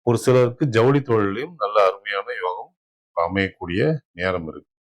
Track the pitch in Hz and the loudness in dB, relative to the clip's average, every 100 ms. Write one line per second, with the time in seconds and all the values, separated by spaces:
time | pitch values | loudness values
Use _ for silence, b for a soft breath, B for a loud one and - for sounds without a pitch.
0 | - 117 - 127 123 120 151 113 123 143 | 0 0 4 4 2 0 0 2 4 2
1 | 127 113 101 104 156 165 101 107 95 98 | 2 0 0 -4 -8 -6 0 4 2 2
2 | 104 101 101 117 90 95 120 _ _ _ | -6 -6 -6 -6 -6 -8 -14 _ _ _
3 | _ - 82 95 95 _ 87 90 147 156 | _ -4 -2 0 -2 _ -6 -2 -2 -2
4 | _ 87 92 90 80 64 _ _ | _ -6 -4 -4 -6 -14 _ _